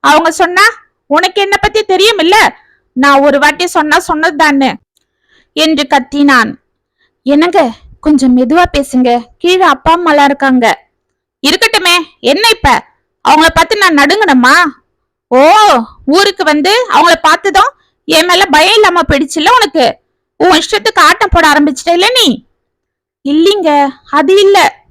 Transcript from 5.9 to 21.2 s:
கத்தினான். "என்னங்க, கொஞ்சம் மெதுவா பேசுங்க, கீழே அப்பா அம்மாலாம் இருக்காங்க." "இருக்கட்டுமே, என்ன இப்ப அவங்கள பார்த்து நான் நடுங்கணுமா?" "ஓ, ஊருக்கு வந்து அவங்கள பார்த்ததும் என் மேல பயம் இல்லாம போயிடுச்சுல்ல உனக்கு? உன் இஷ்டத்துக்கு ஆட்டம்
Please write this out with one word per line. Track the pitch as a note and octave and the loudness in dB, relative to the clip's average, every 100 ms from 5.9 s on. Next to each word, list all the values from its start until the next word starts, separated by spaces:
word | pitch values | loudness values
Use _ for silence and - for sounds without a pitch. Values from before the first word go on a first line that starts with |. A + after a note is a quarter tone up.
கத்தினான். | C#4+ C4 C#4+ C#4+ B3+ G#3+ - _ _ _ _ _ _ - | -2 -2 -2 2 2 0 -8 _ _ _ _ _ _ -2
"என்னங்க, | C#4+ F4 F#4+ C4 A3 - - | 0 2 0 0 -4 -20 -8
கொஞ்சம் | D#4 C#4+ C4 B3 | -2 0 2 0
மெதுவா | B3 D#4+ F4 C#4+ | 2 0 0 -2
பேசுங்க, | C#4 B3+ B3+ A#3+ A#3+ _ | -4 -2 0 -2 -4 _
கீழே | E4+ F#4 F4+ | -2 2 0
அப்பா | - D#4+ | 0 0
அம்மாலாம் | E4+ E4+ D4 C#4+ | 0 0 2 0
இருக்காங்க." | C#4 C4+ B3+ A3+ - _ _ _ _ _ _ | 0 -2 0 0 -4 _ _ _ _ _ _
"இருக்கட்டுமே, | C#4 D#4+ A4+ A4 F#4 F4 D#4+ _ A#3 | -4 -2 -2 -2 0 -2 -4 _ -4
என்ன | E4+ A4+ A4 | -2 -2 -2
இப்ப | C#4 A#3 - _ _ _ | 0 -2 -4 _ _ _
அவங்கள | - D4+ D#4+ | 0 2 2
பார்த்து | D#4+ - G#4 | 0 -2 0
நான் | F#4+ D4+ | 0 2
நடுங்கணுமா?" | C#4+ G4 G4+ C4+ B3 D#4 E4+ - _ _ _ _ _ | 0 0 0 2 2 2 0 -6 _ _ _ _ _
"ஓ, | B3+ D4 G#4 G#4 C4+ A3+ - | 2 4 4 4 2 -2 -12
ஊருக்கு | - D#4+ G4+ G4 | -2 0 0 -2
வந்து | E4 D4+ D4+ A4 A#4+ | -2 0 0 -2 0
அவங்கள | - E4+ E4 | 0 2 0
பார்த்ததும் | D4+ E4 G4 F#4 A#4+ _ _ _ - | 0 0 -2 -6 -8 _ _ _ -4
என் | D#4+ F4 | -2 0
மேல | F4+ G4 D4+ | -2 0 0
பயம் | F4 G#4+ | 2 2
இல்லாம | G4+ F4 D#4 | 2 0 -2
போயிடுச்சுல்ல | C#4+ C#4+ E4 D#4+ B4 | -2 -4 -4 0 0
உனக்கு? | G4+ D#4+ B3 - _ _ _ _ | 0 0 -2 -4 _ _ _ _
உன் | E4 D#4+ | 0 0
இஷ்டத்துக்கு | D#4+ G#4 A4 G4 D#4 | -2 -4 -4 0 0
ஆட்டம் | F4+ | 0